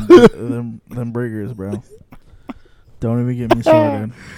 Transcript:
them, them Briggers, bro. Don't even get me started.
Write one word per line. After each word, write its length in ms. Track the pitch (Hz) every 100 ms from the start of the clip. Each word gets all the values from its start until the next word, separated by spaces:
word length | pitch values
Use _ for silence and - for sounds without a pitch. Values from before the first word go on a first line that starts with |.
| 110
them, 720 | 339 240 - 113 117 120 113 _
them 220 | 123 117
Briggers, 420 | 117 120 107 98
bro. 300 | 92 95 104 - 427 - - - - - - - _ _ -
Don't 220 | 113 120
even 160 | 123 123
get 180 | 117 117
me 60 |
started. 520 | - - - 104 110 - -